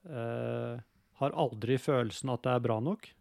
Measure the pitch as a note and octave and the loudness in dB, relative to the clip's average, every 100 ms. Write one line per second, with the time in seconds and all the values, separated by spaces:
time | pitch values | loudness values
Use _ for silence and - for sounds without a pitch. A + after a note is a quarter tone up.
0 | F3+ C3+ A#2 A#2+ A#2 A#2+ A#2 A#2+ - _ | -8 -6 -4 -2 -2 -2 -4 -8 -12 _
1 | _ _ C#3 D#3+ C#3+ A2 A2+ C3 - C3+ | _ _ -2 2 0 0 2 2 4 2
2 | A#2 - C3+ B2 C3 B2 A#2+ A2 C3 G#3+ | 2 -2 -2 -2 2 2 2 0 0 -2
3 | - - | -8 -20